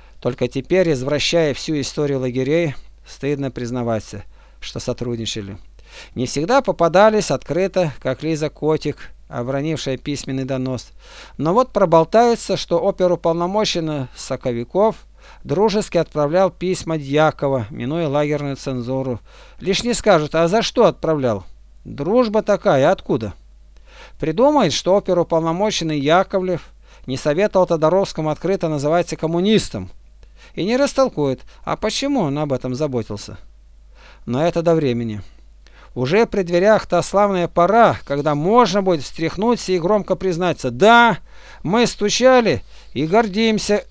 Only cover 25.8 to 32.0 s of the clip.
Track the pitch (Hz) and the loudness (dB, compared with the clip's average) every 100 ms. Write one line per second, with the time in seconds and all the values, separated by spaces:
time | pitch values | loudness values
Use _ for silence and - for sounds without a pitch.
25.8 | 165 151 139 175 185 196 185 170 - - | -4 -2 2 2 2 -2 -2 -4 -8 -20
26.8 | - - - 127 151 151 208 190 180 165 | -20 -18 -8 -4 -2 0 2 2 2 2
27.8 | 156 185 196 - 156 151 175 190 165 151 | 2 2 0 -4 -4 -4 -2 -2 -2 -2
28.8 | 147 170 165 151 160 170 196 214 - 104 | 0 0 0 -4 -2 0 2 2 0 -8
29.8 | 92 - - - - - - - 180 247 | -10 -14 -20 -20 -20 -20 -14 -6 -2 0
30.8 | 277 - 262 - 143 127 - - - 156 | 0 2 0 0 -2 -4 -10 -12 -8 -4
31.8 | 214 - | -4 -4